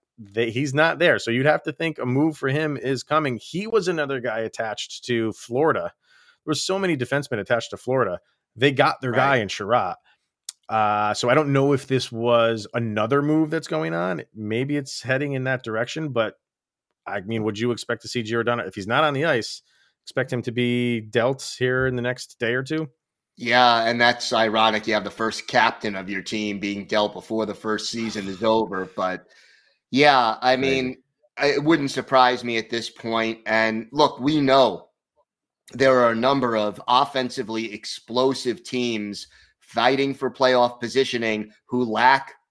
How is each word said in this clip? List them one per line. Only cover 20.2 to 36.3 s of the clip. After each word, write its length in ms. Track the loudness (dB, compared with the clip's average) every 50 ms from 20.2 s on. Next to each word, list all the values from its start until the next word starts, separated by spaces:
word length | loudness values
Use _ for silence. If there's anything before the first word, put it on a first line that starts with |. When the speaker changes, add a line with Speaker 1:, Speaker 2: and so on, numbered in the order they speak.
| -4 -4
Speaker 1:
him 120 | -4 -6 -4
to 80 | -4
be 500 | -2 -2 0 0 0 0 0 0 -2 -4
dealt 540 | -6 -2 0 0 2 2 0 -2 -6 -12 -6 -4
here 300 | -2 0 0 0 0 0
in 80 | -2
the 80 | -2 -4
next 340 | -4 -4 -6 -10 -16 -8 -4
day 160 | -2 -2 -2
or 80 | -2
two? 260 | -4 -4 -6 -6 -6 -8 _ _ _ _ _ _ _ _ _
Speaker 2:
Yeah, 500 | -8 -2 2 6 6 8 8 6 4 2
and 140 | 2 2 4
that's 320 | 4 4 4 2 -2 -2
ironic. 540 | 2 2 2 2 4 4 4 4 2 0 -2
You 80 | 0 -2
have 120 | 0 -2
the 40 | -4
first 380 | -6 -4 -4 -4 -4 -6 -8 0
captain 480 | 2 4 4 4 2 -2 -6 -6 -6
of 120 | -6 -8 -6
your 140 | -8 -8
team 380 | -6 -6 -6 -4 -4 -4 -4 -4
being 260 | -4 -4 -6 -6 -6
dealt 280 | -2 0 0 0 0 -2
before 340 | -8 -10 -6 -4 -4 -2 -4
the 80 | -6
first 340 | -8 -4 -4 -4 -4 -4 -6
season 380 | -6 -6 -6 -6 -6 -6 -8 -8
is 160 | -8 -2 0
over. 440 | 2 2 2 0 -2 -4 -6 -6 -6 -6
But, 300 | -4 -4 -4 -4 -6 -12 _ _ _ _ _ _ _ _ _ _ _ _ -4
yeah, 480 | 2 4 6 6 6 6 4 2 0 0
I 160 | 2 2 2
Speaker 1:
Crazy. 140 | 2 2 0 0 0 -2
Speaker 2:
mean, 140 | -4 -6 -10 _ _ _ _ _ _ -6
I, 120 | -2 0 2 2
it 100 | 2 2
wouldn't 260 | 2 2 2 2 -2
surprise 540 | -4 -6 -4 2 4 6 6 6 4 0 -2
me 160 | -2 -2 -4
at 100 | -4 -4
this 220 | -6 -6 -6 -6
point. 480 | -12 -10 -6 -4 -2 0 0 -2 -4 -6 -4 0
And, 400 | 2 2 2 2 0 -2 -6 -6
look, 280 | 2 4 4 4 4 0
we 200 | -2 0 0 2
know 500 | 4 6 6 6 6 6 2 -2 -12 _ _ _ _ _ _ _ _ _ _ _ _ _ _ _ _ -12
there 300 | -2 2 4 4 6 6
are 100 | 6 4
a 40 | 2
number 400 | 2 2 2